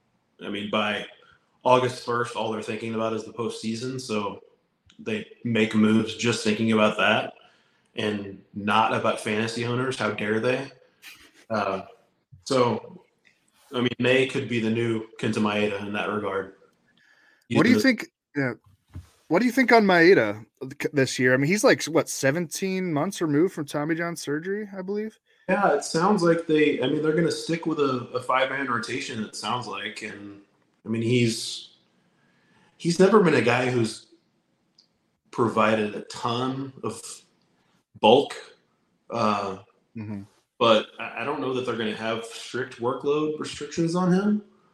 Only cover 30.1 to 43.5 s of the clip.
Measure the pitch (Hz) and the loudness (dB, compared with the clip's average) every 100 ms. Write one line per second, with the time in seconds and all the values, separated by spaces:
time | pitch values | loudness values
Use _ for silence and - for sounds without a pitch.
30.1 | 101 101 101 _ _ _ _ 107 113 113 | -14 -16 -20 _ _ _ _ -6 -4 2
31.1 | 123 117 110 - - - _ _ _ _ | 2 2 0 -8 -10 -14 _ _ _ _
32.1 | _ _ _ _ _ _ - 170 170 196 | _ _ _ _ _ _ -6 0 4 6
33.1 | 214 175 131 113 123 127 123 110 - - | 6 6 4 4 2 2 0 -2 -4 -18
34.1 | _ _ _ _ _ _ _ _ _ _ | _ _ _ _ _ _ _ _ _ _
35.1 | _ _ - 113 113 107 110 104 104 - | _ _ -2 0 2 2 2 -2 -6 -12
36.1 | - 120 117 131 135 135 - 110 - - | -8 -4 -2 -4 -6 -10 -8 -10 -10 -14
37.1 | - _ _ _ _ _ _ _ - 110 | -18 _ _ _ _ _ _ _ 2 6
38.1 | 135 - - - - _ _ _ _ - | 6 4 -6 -18 -20 _ _ _ _ -8
39.1 | 117 107 101 98 95 107 _ _ 113 107 | -2 0 0 -4 -8 -16 _ _ -14 -10
40.1 | 101 98 _ _ - 117 107 - - 117 | -12 -14 _ _ 0 4 4 2 -10 -12
41.1 | 113 131 147 131 127 123 110 110 104 113 | -8 -6 -6 -4 -4 -4 -4 -4 -4 -4
42.1 | 110 - - - 120 131 - 120 135 143 | -4 -8 -14 -10 -8 -8 -6 -4 -2 -2
43.1 | 151 156 151 139 | 0 -2 -4 -8